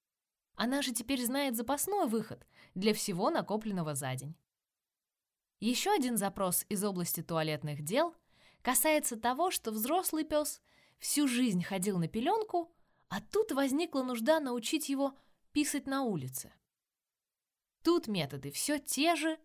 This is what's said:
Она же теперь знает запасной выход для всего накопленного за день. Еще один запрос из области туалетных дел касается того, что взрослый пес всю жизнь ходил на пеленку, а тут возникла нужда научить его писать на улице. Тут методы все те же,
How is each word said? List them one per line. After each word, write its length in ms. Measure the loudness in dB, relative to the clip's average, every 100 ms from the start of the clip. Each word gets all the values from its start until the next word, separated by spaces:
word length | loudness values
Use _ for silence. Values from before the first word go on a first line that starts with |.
| _ _ _ _ _
Она 280 | -4 0 0
же 100 | -2
теперь 320 | -4 -2 -2
знает 320 | 0 0 0 -2
запасной 500 | -2 -2 0 2 2
выход 400 | 0 -2 -10 -18 -20 -12
для 180 | 0 2
всего 380 | 2 0 0 2
накопленного 640 | 2 0 -2 -2 -2 -2
за 200 | -2 -4
день. 220 | -4 -8 -14 _ _ _ _ _ _ _ _ _ _ _ _
Еще 320 | -2 0 2
один 220 | 2 2 0
запрос 480 | -2 -2 0 0 -2
из 160 | -2
области 380 | -2 -2 -2 -4
туалетных 600 | -2 -2 0 -2 -4 -6
дел 320 | -2 0 0 -4 _ _ -20 _
касается 540 | 0 2 4 4 2 -2
того, 340 | 0 2 0
что 200 | 0 -4
взрослый 540 | -4 0 0 2 -2
пес 360 | 0 0 0 -6 _ _ _ _
всю 300 | -2 2 2
жизнь 340 | 4 2 2
ходил 360 | 0 -2 0 0
на 100 | 0
пеленку, 640 | 0 0 0 0 -2 -2 _ _ _ -10
а 120 | -8
тут 320 | -2 0 2
возникла 500 | 2 2 2 0 -2
нужда 380 | -2 0 4 4
научить 480 | 2 -4 -2 -2 -2
его 300 | -2 -2 -4 _ _ _
писать 340 | 0 0 -2 -2
на 160 | -2
улице. 500 | 0 -2 -4 -8 -12 -18 _ _ _ _ _ _ _ _ _ _ _ _
Тут 260 | 2 2 0
методы 420 | -4 -4 -6 -8
все 280 | -4 -2 -2
те 380 | -2 0 2 2
же, 220 | 0 -4